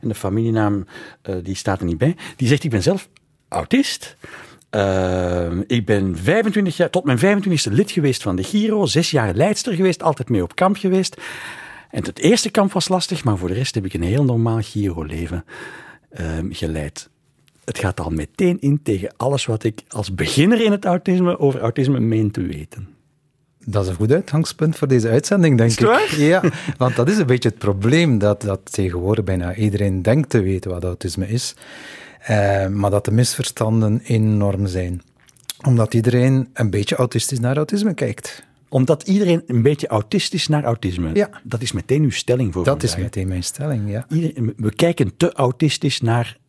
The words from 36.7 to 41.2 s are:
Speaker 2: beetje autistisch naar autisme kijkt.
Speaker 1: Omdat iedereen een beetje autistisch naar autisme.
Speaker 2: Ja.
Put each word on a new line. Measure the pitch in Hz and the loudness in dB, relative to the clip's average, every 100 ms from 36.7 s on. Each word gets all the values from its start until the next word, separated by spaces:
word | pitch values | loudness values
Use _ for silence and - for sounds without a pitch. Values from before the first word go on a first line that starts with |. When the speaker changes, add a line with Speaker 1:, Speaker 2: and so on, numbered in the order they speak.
Speaker 2:
beetje | 104 101 165 | 0 -2 0
autistisch | 127 117 - 131 | 0 0 -4 -2
naar | 120 143 | -2 -2
autisme | 151 208 214 | -2 0 -2
kijkt. | 165 120 120 - - - _ _ | -2 -4 -4 -12 -16 -20 _ _
Speaker 1:
Omdat | 135 131 151 | 0 2 2
iedereen | - 196 196 165 - | 2 2 4 2 0
een | 123 | 2
beetje | 120 147 - | 2 2 -2
autistisch | 110 110 208 - 180 - | -2 0 -2 -2 -4 0
naar | 151 | 0
autisme. | 131 117 98 87 82 | 0 -2 -4 -4 -2
Speaker 2:
Ja. | 85 | 0